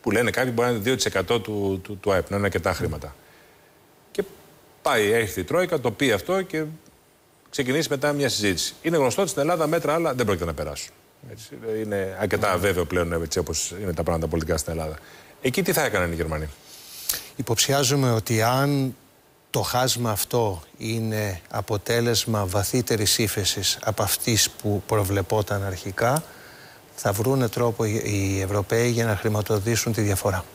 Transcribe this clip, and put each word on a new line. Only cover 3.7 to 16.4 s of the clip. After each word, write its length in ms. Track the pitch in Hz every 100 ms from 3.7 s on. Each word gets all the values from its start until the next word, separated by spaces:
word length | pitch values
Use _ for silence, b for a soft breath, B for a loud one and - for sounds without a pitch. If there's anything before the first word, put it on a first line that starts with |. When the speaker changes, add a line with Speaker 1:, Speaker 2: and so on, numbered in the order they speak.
| B _ _ _
Speaker 1:
και 120 | - 202 - - - - -
πάει, 300 | 156 123 104
έρχεται 280 | 117 110 -
η 40 |
Τρόικα, 360 | 90 170 180 156
το 120 | 120
πει 200 | 101 143
αυτό 300 | 113 - 190
και 220 | 185 156 156 156 - _ _ _ _ _ _
ξεκινήσει 380 | - 127 147 156
μετά 220 | 139 147
μια 160 | 143 135
συζήτηση. 440 | 104 104 85 - -
Είναι 160 | 165 165
γνωστό 240 | 131 -
ότι 80 | 190
στην 120 | -
Ελλάδα 260 | 147 180 151
μέτρα 260 | 165 147
άλλα 200 | 160 165
δεν 120 | 127 110
πρόκειται 200 | 92 85
να 80 |
περάσουν. 360 | 80 76 71 - - _ _ 123
Έτσι, 180 | 110 - - 113 110
είναι 340 | 107 101 95 92
αρκετά 320 | 104 101 101
αβέβαιο 340 | 90 98 90 80
πλέον, 280 | 90 85 85
έτσι, 160 | 82 92
όπως 340 | 85 82 - 90
είναι 120 | 101
τα 100 | 85
πράγματα 240 | 85 85 80
πολιτικά 300 | 82 80 80
στην 140 | -
Ελλάδα. 240 | 82 78 78 B B B B
Εκεί 200 | 131 131
τι 80 | 180
θα 100 | 165
έκαναν 280 | 135 98 87
οι 40 | 82
Γερμανοί; 320 | 80 78